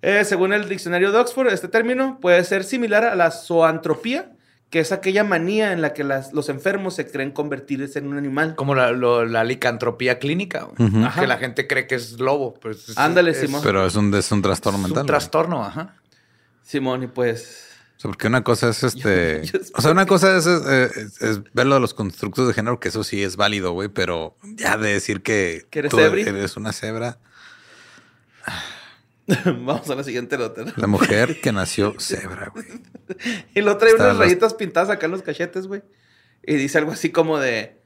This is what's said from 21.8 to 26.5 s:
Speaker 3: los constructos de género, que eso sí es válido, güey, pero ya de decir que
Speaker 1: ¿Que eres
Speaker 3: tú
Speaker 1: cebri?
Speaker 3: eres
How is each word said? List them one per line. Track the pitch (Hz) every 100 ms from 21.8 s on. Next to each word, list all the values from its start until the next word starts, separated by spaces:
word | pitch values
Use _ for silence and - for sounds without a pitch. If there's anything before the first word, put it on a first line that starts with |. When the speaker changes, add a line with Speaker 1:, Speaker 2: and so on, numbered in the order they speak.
Speaker 3:
los | 120
constructos | - 101 - 104 92 127
de |
género, | 117 110 120
que | 92
eso | 110
sí | 104 101
es | 98 92
válido, | 101 104 92
güey, | 87 101
pero | 98 90 85 80 _ 202 220
ya | 98 104
de | 110
decir | 101 - 101
que | - 110 92 80 -
Speaker 1:
¿Que | -
eres | 143
Speaker 3:
tú | 147
Speaker 1:
cebri? | 156 185
Speaker 3:
eres | 214 196 202